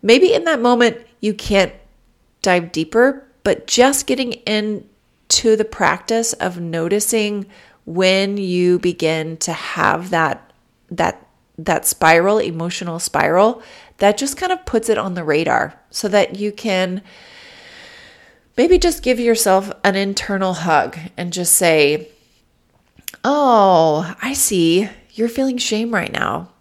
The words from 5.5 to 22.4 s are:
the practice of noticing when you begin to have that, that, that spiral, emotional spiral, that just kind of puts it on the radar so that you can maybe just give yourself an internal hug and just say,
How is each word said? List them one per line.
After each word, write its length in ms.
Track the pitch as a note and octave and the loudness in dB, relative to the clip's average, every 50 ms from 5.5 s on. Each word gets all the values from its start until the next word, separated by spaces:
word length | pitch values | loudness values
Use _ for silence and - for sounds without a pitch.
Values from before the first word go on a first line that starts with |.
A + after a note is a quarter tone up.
| A3 | 2
the 100 | G#3+ A3 | 2 0
practice 680 | A3 - - F#3+ C#3+ D3+ F3+ - - A3+ A3+ A#3 A#3 - | -6 -2 0 0 0 0 0 -4 -4 -2 -2 -2 -4 -6
of 260 | - - F#3 F3+ F3 | -4 -6 -6 -6 -6
noticing 880 | F3 E3+ E3 E3 E3 F3 G3+ G#3 G#3 - - A3 G#3+ G#3 G#3 G#3 G3 - - - - _ _ _ _ | -8 -6 -6 -4 -2 0 0 0 0 0 -2 -2 -2 -2 -4 -6 -8 -10 -16 -20 -20 _ _ _ _
when 520 | - E3 F3 F#3+ F#3 F#3+ F#3+ G3 G3 G3+ G3+ | -8 -2 0 2 2 2 2 0 -2 -4 -4
you 420 | G3 F#3 F3+ F3+ F3+ F3+ F3+ F3 | -4 -2 0 2 2 2 2 2
begin 580 | - F3+ E3+ E3+ E3+ D#3 D#3+ D#3+ D#3 D#3+ E3 D#3+ | 0 -2 -2 0 -2 -2 0 -2 -4 -6 -8 -8
to 160 | - - E3 | -6 -6 -6
have 560 | - - - - - - - - E3 F3+ F#3 | -8 -8 -10 -4 0 0 0 0 0 -4 -2
that, 420 | F3+ E3 D#3+ D3 - - - _ _ _ _ _ _ _ _ _ | 0 0 0 0 -2 -6 -12 _ _ _ _ _ _ _ _ _
that, 380 | F3 - E3 F3 - - _ _ _ _ _ _ _ - | -4 -2 -2 -2 -2 -6 _ _ _ _ _ _ _ -10
that 280 | D#3+ G3 E3+ D3 - | -4 -2 -2 -2 -2
spiral, 520 | - - - - D#3+ E3 E3 F3 G3 G#3 A3 | -4 -4 0 2 4 4 4 4 2 2 0
emotional 640 | - C#3+ E3 E3 E3 F3 F3 - F#3 F3 E3 E3+ | 0 -4 -6 -6 -8 -8 -8 -8 -8 -8 -8 -8
spiral, 600 | - - - - - - D#3+ F3+ G3+ A3 B3 - - - - - - - _ _ | -8 -4 -2 -2 0 2 2 4 4 2 2 -2 -12 -20 -20 -20 -20 -20 _ _
that 200 | G3+ G3+ G#3 G#3 | 2 2 2 2
just 200 | C#4 C#4 - - | -4 -6 -6 -6
kind 140 | F#4 F4+ | -4 -4
of 140 | F#4 F#4 F#4 | -4 -4 -4
puts 240 | - - A3 - - | -4 -4 -2 0 0
it 80 | A3 - | -2 0
on 160 | A2 G3 F3+ | -2 -4 -6
the 100 | F3 E3 | -6 -2
radar 560 | D3+ D3 D3+ E3 D#3 B2+ A2+ - D#3+ - _ _ _ | 0 0 0 2 2 0 0 0 -2 -8 _ _ _
so 180 | - - - G#3 | -12 -6 -6 0
that 300 | F#3+ G#3 F#3+ - - G3 | 2 2 2 2 -2 -6
you 140 | G#3 G#3 | -6 -6
can 500 | G3+ G#3 - A3+ F#3+ F#3 F#3 F#3 F3+ G3 - - - - - - - - - - - - - - - - - - - - - - - - - - _ _ _ _ _ - | -6 -6 -6 -4 -2 -2 -2 -2 -4 -8 -10 -14 -20 -20 -20 -20 -20 -20 -20 -20 -20 -20 -20 -20 -20 -20 -20 -20 -20 -20 -20 -20 -20 -20 -20 -20 _ _ _ _ _ 0
maybe 200 | B3 E4+ F#4 F4+ | 4 4 4 4
just 260 | F4+ F4 E4 - - | 4 2 0 0 -2
give 160 | A#3+ B3+ A#3 | -2 0 0
yourself 520 | A#3+ A#3 A3+ A3+ - G3+ F#3+ F#3+ G3 G3+ - - _ | 2 2 2 2 2 2 2 2 2 -2 -12 -2 _
an 120 | G3+ F#3+ | 0 0
internal 580 | G3 G3 G3 G3 - - - G3+ F#3+ F#3+ F#3 F3+ | 0 -2 -2 -4 -6 -6 -4 -4 -2 -2 -2 -4
hug 440 | D#3+ E3 F3+ D#3+ D3 G#2 - - E3 D#3 E3+ _ - | -4 -2 0 2 2 0 0 -6 -12 -16 -16 _ -10
and 160 | F3+ F3 D#3+ | -10 -8 -6
just 200 | F3+ F3+ E3+ - | -6 -2 0 0
say, 560 | - F#3 E3+ D#3+ D#3 D3 C#3+ D3 D3+ D3+ - _ _ _ _ _ _ | 2 2 2 4 4 4 2 2 -2 -6 -12 _ _ _ _ _ _